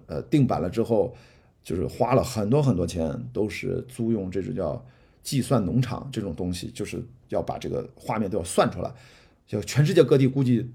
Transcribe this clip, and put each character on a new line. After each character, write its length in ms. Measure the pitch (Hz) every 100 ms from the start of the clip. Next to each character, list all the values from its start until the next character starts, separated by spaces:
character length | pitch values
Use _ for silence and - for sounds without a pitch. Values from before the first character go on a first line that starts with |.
| -
呃， 140 | 76
定 240 | - 151 131
版 140 | 80
了 80 | 87
之 120 | 110
后， 320 | 110 110 87 - - _ _ _
就 140 | - 92
是 100 | -
花 300 | - 120 127
了 80 |
很 260 | 87 107 104
多 140 | 139
很 120 | 139 90
多 120 | 85
钱， 340 | 87 80 - -
都 160 | - 104
是 380 | - 95 87 -
租 240 | - 113
用 200 | 110 92
这 100 | 95
种 140 | 95 95
叫 280 | 85 - - - _ _
计 200 | - 139
算 220 | - 127
农 180 | 90 113
场 280 | 113 - 139
这 100 | 117
种 120 | 98
东 180 | - 92
西， 200 | 87 -
就 100 | -
是 200 | 101 87 87 - -
要 120 | 95
把 160 | - 73
这 120 | 76
个 180 | 69 - -
画 220 | - 110
面 120 | 101
都 80 | 95
要 60 |
算 280 | 87 - 143
出 100 | 90
来。 100 | - - - - _ _ -
就 140 | 107
全 220 | 101 127 151
世 80 |
界 80 | 175
各 160 | 127 147
地 80 | 131
估 160 | 139
计 300 | 127 117 -